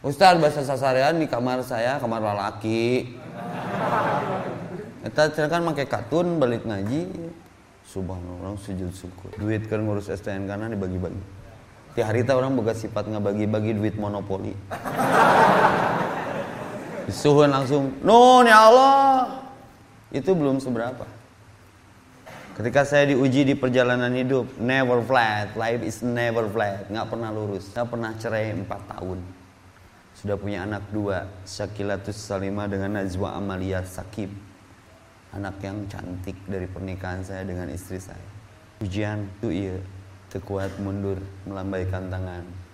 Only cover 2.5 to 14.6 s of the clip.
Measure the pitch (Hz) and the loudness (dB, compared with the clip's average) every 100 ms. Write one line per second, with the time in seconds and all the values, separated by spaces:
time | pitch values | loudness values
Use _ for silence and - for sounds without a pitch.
2.5 | 107 110 113 117 123 - - - - - | -4 -2 2 2 2 -2 -12 -14 -12 -10
3.5 | - - - - 226 - - 196 190 185 | -8 -6 -2 0 0 0 -2 -2 -4 -6
4.5 | - - - - - 113 - 151 156 151 | -8 -10 -12 -12 -10 -6 2 2 2 0
5.5 | 170 170 143 135 107 107 156 175 165 127 | 0 -2 -2 -4 -4 -2 0 0 2 0
6.5 | 117 113 101 98 139 180 180 165 - - | 0 -4 -4 -4 -4 -6 -10 -12 -16 -20
7.5 | - - - - 95 90 92 90 87 92 | -20 -20 -20 -12 -8 -8 -8 -12 -12 -10
8.5 | 104 104 92 92 92 90 - - - 104 | -10 -8 -8 -6 -8 -14 -16 -16 -6 -2
9.5 | 110 107 110 107 104 98 95 107 98 98 | -2 -2 -2 0 -2 -4 -8 -6 -6 -6
10.5 | 101 113 107 92 92 92 95 - - - | -6 -6 -4 -4 -4 -6 -8 -12 -18 -20
11.5 | - - - - - 110 110 120 131 131 | -20 -20 -20 -10 -4 0 0 2 2 2
12.5 | 131 110 110 107 107 104 107 101 104 107 | 0 0 -2 -4 -6 -4 -2 -2 0 0
13.5 | 107 107 107 107 107 104 104 98 95 101 | 0 0 0 -2 -2 -4 -4 -4 -6 -6
14.5 | 101 | -10